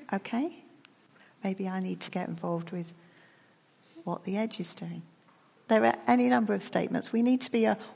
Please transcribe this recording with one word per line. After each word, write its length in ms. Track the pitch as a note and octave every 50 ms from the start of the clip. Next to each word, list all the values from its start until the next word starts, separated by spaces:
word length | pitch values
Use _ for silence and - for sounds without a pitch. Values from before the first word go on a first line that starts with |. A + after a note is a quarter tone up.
| - - -
okay? 500 | - - - - A#3 C#4+ F4+ - - - - - - - - _ _ _ _ _ - - - _ _ -
Maybe 260 | G3 F#3+ G3 F#3+ F#3
I 120 | F#3 F#3+
need 200 | F#3 F#3 F#3 F3+
to 100 | - -
get 180 | - F#3 F3+ -
involved 420 | E3+ E3 - F3+ E3+ E3+ E3+ E3
with 220 | - F3+ E3+ - - - - - - - - - _ _ _ _ _ _ _ _ _ _ _ _ - D#4+ -
what 200 | F3 F3 - -
the 120 | - F#3+
edge 240 | G#3 A3 A3+ - -
is 140 | F3+ - -
doing. 280 | - F3 E3+ E3+ E3+ E3+ - - _ _ _ - _ _ _ _ _ _ -
There 160 | A3+ A3 A3
are 120 | A#3 A#3 - -
any 220 | - A#3+ B3 B3 B3
number 260 | B3+ B3 A3+ G#3 G#3
of 80 | G3 -
statements. 500 | - - - F3+ - - F3 - - -
We 100 | A3+ A#3
need 180 | B3 B3+ B3+ -
to 80 | -
be 140 | - A#3 A3
a 140 | G#3+ G#3 G#3+ - - -